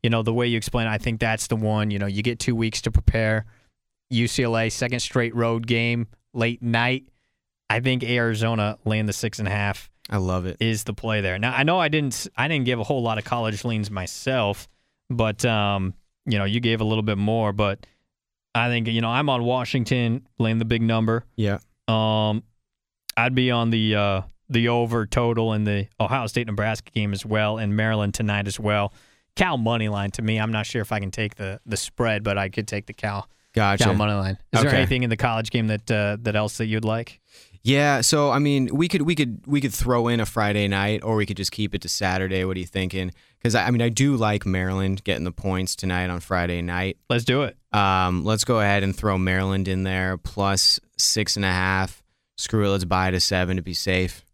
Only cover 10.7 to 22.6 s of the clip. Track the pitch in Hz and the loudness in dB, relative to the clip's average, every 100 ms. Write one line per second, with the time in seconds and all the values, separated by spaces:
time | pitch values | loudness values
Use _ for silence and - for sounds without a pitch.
10.7 | 110 - 101 113 107 95 92 120 127 147 | -2 -6 -6 -2 -2 -2 -2 -2 0 2
11.7 | 180 156 156 139 117 - - 139 156 123 | 2 2 0 -2 -4 -8 -4 0 0 0
12.7 | 120 107 135 117 110 - 120 110 104 120 | 0 0 0 0 -2 -2 -2 -2 -2 -2
13.7 | 110 104 98 90 - - 131 104 101 - | -2 -2 -6 -8 -6 -2 0 0 -2 -10
14.7 | _ _ _ _ 120 110 104 123 110 101 | _ _ _ _ 0 0 0 0 2 0
15.7 | 98 95 - _ _ - 107 98 117 117 | 0 -2 -6 _ _ -2 0 0 0 0
16.7 | 113 107 110 107 98 104 113 107 101 104 | 0 0 0 0 0 0 0 0 0 -2
17.7 | 101 - _ _ _ _ _ _ 113 120 | -2 -12 _ _ _ _ _ _ -2 0
18.7 | 120 113 113 113 123 147 127 120 127 117 | 0 0 0 0 0 0 0 0 -2 0
19.7 | 131 117 127 120 123 - - 113 113 113 | -2 0 2 2 -2 -6 -2 0 0 0
20.7 | 117 113 113 113 117 - - 107 101 _ | 2 2 2 2 0 -4 -4 -2 -2 _
21.7 | _ - 110 110 107 107 107 - _ | _ -2 0 2 2 0 -2 -6 _